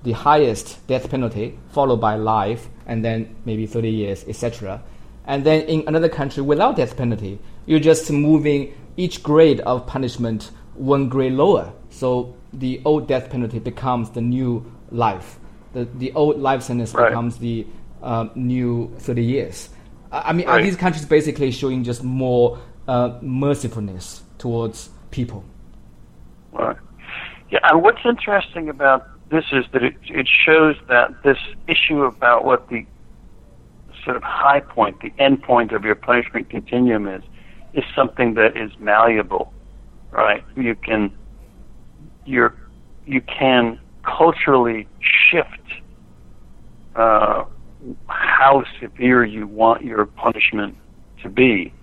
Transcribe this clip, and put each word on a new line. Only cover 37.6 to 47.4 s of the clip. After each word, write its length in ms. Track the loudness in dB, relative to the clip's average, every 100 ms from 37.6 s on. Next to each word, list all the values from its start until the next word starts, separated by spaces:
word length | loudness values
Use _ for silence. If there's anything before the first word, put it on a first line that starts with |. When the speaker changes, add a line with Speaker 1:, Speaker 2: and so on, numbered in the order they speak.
| -8
Speaker 2:
is 100 | -6 -6
something 400 | -2 -2 0 0
that 220 | 4 2 2
is 140 | -10 -8
malleable, 720 | 2 4 6 4 -2 -4 -6 -12 -20 -20 -20 -20 -10
right? 320 | 0 0 0 -4 -6
You 180 | -4
can, 380 | -4 -4 -2 -2 -6 -20 -20 -20 -20 -20 -20 -20 -20 -20 -20
you're, 320 | -4 2 2 0 -20 -20 -20 -20 -4
you 140 | -4
can 580 | -4 0 4 4 2 -4 -16 -10
culturally 840 | -8 4 4 4 2 4 2 -2 -8 -6
shift, 840 | 0 4 4 2 -2 -8 -18 -20 -20 -20 -20 -20 -20 -20 -20 -20 -20 -20 -12 2
uh, 480 | 4 4 4 0